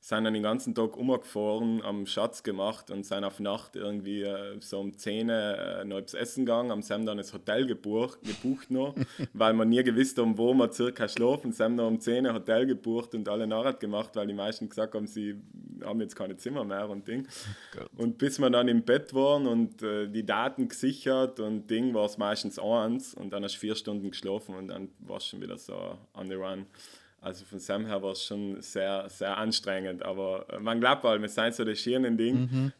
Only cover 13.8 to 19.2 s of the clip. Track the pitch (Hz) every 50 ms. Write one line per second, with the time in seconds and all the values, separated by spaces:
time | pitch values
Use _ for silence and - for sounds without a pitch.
13.8 | - 104 104 104 110 - - 110 104 104 101 101 98 104 110 - 117 110 - -
14.8 | 110 110 - 110 107 107 107 110 104 104 101 101 104 - - - 50 50 50 -
15.8 | - - 104 113 107 101 - - 104 95 95 90 - 120 135 147 117 101 98 98
16.8 | 104 107 101 98 98 - 110 127 135 135 - - - 104 101 - - - - -
17.8 | - - - - 117 117 117 - 135 143 135 - 143 127 123 120 123 123 117 117
18.8 | 113 120 120 143 147 - 135 131